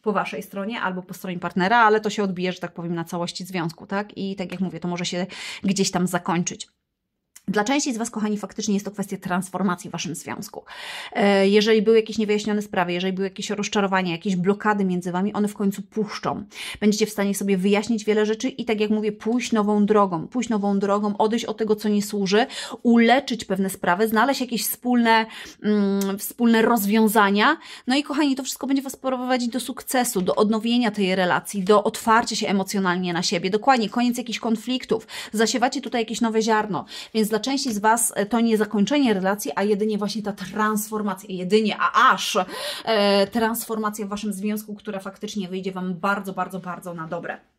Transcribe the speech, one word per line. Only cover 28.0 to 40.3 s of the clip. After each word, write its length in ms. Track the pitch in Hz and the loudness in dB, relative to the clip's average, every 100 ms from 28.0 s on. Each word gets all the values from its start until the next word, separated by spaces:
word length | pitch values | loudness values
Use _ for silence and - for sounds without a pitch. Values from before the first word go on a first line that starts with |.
kochani, 320 | 294 277 294 262 | 0 0 0 0
to 80 | |
wszystko 240 | 262 - 254 | -4 -8 -2
będzie 140 | 277 | 0
Was 140 | 262 - | -2 -6
prowadzić 540 | 262 254 254 254 240 | -4 -4 0 0 0
do 100 | 247 | -4
sukcesu, 600 | 247 247 - 254 247 190 | -6 -10 -2 -2 0 0
do 140 | 180 - | 0 2
odnowienia 560 | 208 220 233 240 240 | 2 2 2 2 2
tej 240 | 214 190 190 | 0 0 2
relacji, 480 | 180 135 - 202 | 2 2 0 -4
do 200 | 185 208 | 4 4
otwarcia 520 | 214 220 233 226 233 220 | 4 -2 2 2 2 -4
się 120 | 214 | 0
emocjonalnie 680 | 196 190 202 190 180 180 | 0 0 -2 0 0 -2
na 100 | 170 | -2
siebie. 260 | - 175 180 | 0 -2 0
Dokładnie, 400 | 208 277 262 208 | 0 4 4 2
koniec 280 | 240 247 240 | 0 0 -2
jakichś 220 | 240 208 | -6 -6
konfliktów. 680 | 233 220 - 254 - - - - - | -2 -2 -2 -6 -2 -4 -4 -14 -8
Zasiewacie 480 | 208 220 254 254 277 | 0 0 2 0 -2
tutaj 200 | 226 240 | -4 -4
jakieś 200 | 226 220 | -4 -2
nowe 200 | 233 220 | 0 0
ziarno, 440 | 220 214 214 160 - - - | 2 0 0 -6 -6 -14 -4
więc 160 | 220 208 | 0 2
dla 100 | 214 | 0
części 340 | 254 277 269 | -2 -2 -2
z 60 | 208 | 0
Was, 340 | 214 233 - - | 2 2 0 -2
e, 100 | 202 | 0
to 140 | 240 | 2
nie 180 | 233 220 | 4 2
zakończenie 560 | 208 208 196 294 262 | 2 2 2 4 4
relacji, 380 | 196 185 202 - - | 2 0 -2 -4 -2
a 80 | |
jedynie 340 | 202 208 214 208 | 0 2 0 0
właśnie 260 | 208 214 | -4 -4
ta 100 | 208 | -6